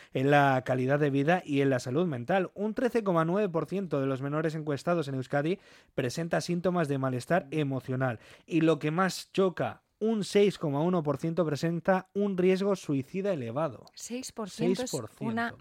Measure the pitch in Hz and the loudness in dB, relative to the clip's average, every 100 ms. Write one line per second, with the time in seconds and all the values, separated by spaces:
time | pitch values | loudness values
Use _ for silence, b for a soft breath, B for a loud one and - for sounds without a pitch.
0 | B 135 135 147 139 131 - 127 127 143 | B 0 4 6 6 4 0 0 2 2
1 | 151 135 143 180 156 139 139 127 127 135 | 2 2 2 2 0 0 2 2 0 -2
2 | 180 127 117 190 175 - 214 208 247 240 | 0 -2 0 0 0 -4 -6 -2 0 0
3 | 196 170 160 190 208 160 151 185 180 143 | 0 2 2 2 0 0 -2 -4 -2 -2
4 | 135 135 139 151 160 160 151 139 - 175 | 0 -2 -2 -2 -2 -2 -4 -4 0 -2
5 | 143 135 127 143 151 196 B B B - | 0 -4 -2 -2 0 -4 B B B -4
6 | 127 165 165 165 - 175 180 180 151 139 | -4 -2 -2 -2 -2 -2 0 0 0 0
7 | 131 127 - 165 135 156 143 135 - 127 | 0 -2 0 -2 0 -2 -2 -2 -4 -2
8 | 131 110 B B B 165 160 151 151 160 | -2 -4 B B B 2 4 4 0 0
9 | 190 - - - 190 - 120 98 _ - | 0 -2 -6 0 0 0 -6 -6 _ -4
10 | 214 220 180 202 202 - 156 139 170 185 | -2 0 2 4 4 2 -2 0 2 0
11 | 147 139 165 165 156 143 165 170 - 185 | 0 -2 -2 -2 -2 0 -2 -2 2 2
12 | - 202 202 180 180 185 196 190 - 139 | 0 -2 -2 2 2 4 2 -2 0 -2
13 | 127 185 196 165 117 123 160 113 - - | -2 -4 -2 -2 -4 -4 -4 -6 -18 -18
14 | - 247 254 - 208 - 175 190 254 139 | -12 -10 -10 -10 -10 -2 0 0 -2 -6
15 | - - - 226 233 - | -8 -8 -4 -4 -4 -8